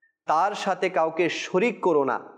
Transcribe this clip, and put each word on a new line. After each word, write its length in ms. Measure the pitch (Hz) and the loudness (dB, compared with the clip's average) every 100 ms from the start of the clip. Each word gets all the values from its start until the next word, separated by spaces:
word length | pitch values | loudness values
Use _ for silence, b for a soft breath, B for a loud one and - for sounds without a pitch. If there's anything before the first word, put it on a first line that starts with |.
| _ _ - | _ _ -2
তার 280 | 156 196 | 0 0
সাথে 360 | 202 202 180 190 | -2 -4 -2 0
কাউকে 380 | 175 160 156 170 | 0 0 0 0
শরিক 520 | - - 185 240 - | 0 -2 0 0 0
করো 240 | 185 151 | 2 2
না 160 | 135 113 - | 2 -2 -8